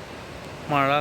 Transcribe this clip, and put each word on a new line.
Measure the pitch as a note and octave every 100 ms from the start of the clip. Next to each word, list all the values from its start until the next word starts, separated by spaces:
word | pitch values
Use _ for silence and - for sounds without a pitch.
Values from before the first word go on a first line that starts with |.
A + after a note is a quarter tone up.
| - - - - - - -
മഴ, | C#3+ C3+ D3